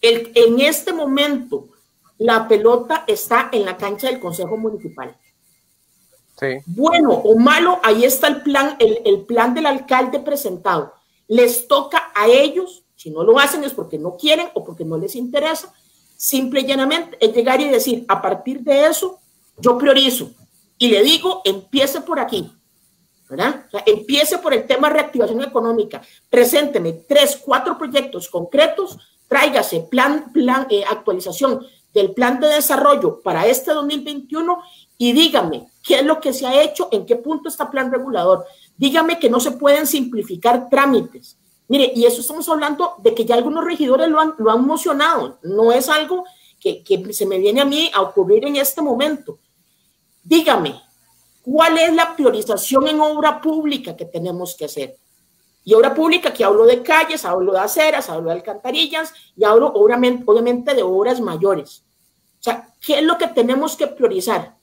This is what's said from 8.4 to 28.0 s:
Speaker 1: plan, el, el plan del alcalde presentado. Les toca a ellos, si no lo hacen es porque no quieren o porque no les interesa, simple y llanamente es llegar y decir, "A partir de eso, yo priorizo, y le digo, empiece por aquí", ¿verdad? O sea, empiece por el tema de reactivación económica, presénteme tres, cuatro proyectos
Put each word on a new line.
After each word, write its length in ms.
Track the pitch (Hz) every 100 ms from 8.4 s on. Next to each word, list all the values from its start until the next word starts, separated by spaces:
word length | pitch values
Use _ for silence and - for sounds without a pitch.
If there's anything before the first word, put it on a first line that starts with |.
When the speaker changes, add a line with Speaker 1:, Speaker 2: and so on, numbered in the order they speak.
Speaker 1:
plan, 360 | 294 277 285 294
el, 240 | 220 220
el 220 | 226 196 -
plan 260 | 233 240
del 140 | 247 302
alcalde 540 | 269 - 254 254 285
presentado. 760 | - 285 220 180 196 170 - _ _ _ _
Les 400 | 226 240 240 -
toca 440 | 277 277 330 -
a 120 | 208 214
ellos, 540 | 254 302 320 370 - _ _
si 140 | 165
no 120 | 156
lo 160 | 185 254
hacen 240 | 285 330
es 120 | 285
porque 240 | - 165 151
no 180 | 165 -
quieren 320 | 294 311 349
o 100 | -
porque 220 | 165 165 160
no 100 | 160
les 180 | 190 254
interesa, 560 | 247 285 302 311 - _ _ _ _ _
simple 440 | - 269 262 269
y 60 | 247
llanamente 520 | 269 269 320 330 -
es 140 | 208
llegar 260 | 233 233 262
y 80 | 294
decir, 380 | 254 269 240 -
"A 140 | 285
partir 380 | 190 185 - 277
de 260 | - 277 302
eso, 320 | 320 370 - _ _ _ _
yo 180 | - 123
priorizo, 540 | 285 269 269 - - _ _ _ _ _
y 100 | 240
le 140 | 208
digo, 400 | 254 320 370 370
empiece 560 | 196 196 - 269 277 320
por 180 | 311 311
aquí", 320 | 240 208 160 _ _ _ _ _ _ _ _
¿verdad? 380 | 135 226 294 -
O 20 |
sea, 120 | 202 220
empiece 520 | 214 - 285 302 359
por 140 | 330
el 140 | 247 -
tema 220 | 254 294
de 60 |
reactivación 460 | 302 294 262 208 226
económica, 600 | 277 262 226 226 208 - - _ _
presénteme 760 | 240 240 285 294 220 170 160 _
tres, 340 | 285 285 -
cuatro 340 | - 269 277 330
proyectos 500 | 302 277